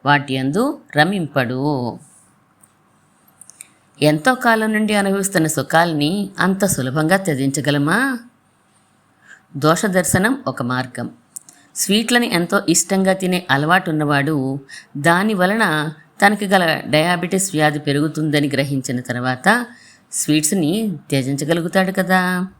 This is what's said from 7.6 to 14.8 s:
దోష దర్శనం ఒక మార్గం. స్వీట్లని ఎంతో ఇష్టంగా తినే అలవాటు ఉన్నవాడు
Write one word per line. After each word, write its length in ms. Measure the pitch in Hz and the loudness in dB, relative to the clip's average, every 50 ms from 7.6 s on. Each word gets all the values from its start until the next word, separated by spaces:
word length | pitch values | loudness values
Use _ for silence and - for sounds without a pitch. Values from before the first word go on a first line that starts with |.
| 135 147 143 143 143 156 175 220 262 277 254 233 - - _ _ _ _ _ _ _ _ _ _ _ _ _ _ _ _ _ _ _ - - - _ _ - | -2 0 0 0 0 0 0 0 0 -2 -4 -6 -10 -16 _ _ _ _ _ _ _ _ _ _ _ _ _ _ _ _ _ _ _ -20 -20 -20 _ _ -8
దోష 280 | 143 127 151 170 170 - | 0 2 2 2 2 0
దర్శనం 580 | 214 180 185 175 - - 185 190 226 269 269 - | 0 0 0 0 2 0 2 2 0 -2 -2 -4
ఒక 140 | - 127 - | -8 -6 -4
మార్గం. 500 | 127 120 127 127 127 123 - 120 120 - - _ _ _ _ - _ - _ _ _ _ _ | -4 -4 -2 -4 -4 -6 -8 -10 -10 -10 -12 _ _ _ _ -20 _ -20 _ _ _ _ _
స్వీట్లని 580 | - - - 196 220 233 233 240 240 240 - - | -6 -2 0 0 0 2 2 2 2 2 2 0
ఎంతో 280 | 170 175 170 202 202 202 - | 0 0 0 -2 0 2 2
ఇష్టంగా 440 | 170 - - - 196 190 190 190 185 | 2 2 2 0 0 2 2 2 2
తినే 340 | 190 185 180 180 175 - - | 0 0 -2 -2 -2 0 0
అలవాటు 380 | 131 139 147 156 175 190 180 175 | 0 0 2 2 2 2 2 0
ఉన్నవాడు 720 | 156 151 151 143 147 139 139 147 160 143 131 131 135 139 139 - - - | -2 0 0 2 2 2 2 2 0 0 -2 -2 -4 -6 -10 -14 -20 -20